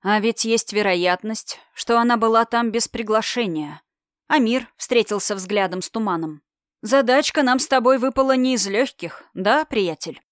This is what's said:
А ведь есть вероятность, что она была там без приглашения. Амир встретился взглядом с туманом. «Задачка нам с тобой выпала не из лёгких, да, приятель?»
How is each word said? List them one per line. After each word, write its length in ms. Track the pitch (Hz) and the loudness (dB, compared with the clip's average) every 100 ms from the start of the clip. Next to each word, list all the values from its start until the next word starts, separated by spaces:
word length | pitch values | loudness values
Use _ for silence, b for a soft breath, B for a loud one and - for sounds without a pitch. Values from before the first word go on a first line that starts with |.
А 180 | 190 208 | 0 2
ведь 240 | 214 226 | 2 0
есть 280 | 226 226 - | 0 0 0
вероятность, 840 | 202 202 180 175 180 214 220 - - _ | 0 0 2 2 0 -2 -8 -8 -14 _
что 240 | - - 233 | -16 0 2
она 180 | 233 240 | 4 2
была 280 | 226 226 | 4 2
там 260 | 226 233 233 | 2 0 -2
без 160 | 220 220 | -2 -4
приглашения. 960 | 240 220 214 220 - 226 160 151 151 _ _ _ _ _ | -6 -2 -2 0 -4 -4 -4 -8 -14 _ _ _ _ _
Амир 400 | 302 226 247 233 _ | 2 2 0 -4 _
встретился 580 | - 240 208 208 - | 0 0 0 -2 -4
взглядом 480 | 196 185 208 190 185 | -6 -2 0 0 -2
с 80 | 180 | -6
туманом. 520 | - 214 170 160 151 _ _ _ _ | -4 -4 -2 -6 -10 _ _ _ _
«Задачка 600 | 214 262 233 254 302 - | 0 2 4 2 2 0
нам 160 | 269 254 | 2 2
с 80 | - | 2
тобой 320 | 262 247 262 | 2 4 2
выпала 380 | 254 262 269 262 | 2 0 2 2
не 180 | 254 | 2
из 120 | 247 190 | 0 -2
лёгких, 560 | 196 269 - 170 - - | 0 -2 -4 -14 -14 -18
да, 300 | - 190 269 | -4 0 0
приятель?» 560 | 311 247 185 156 - 147 _ | 0 -2 -2 -4 -10 -12 _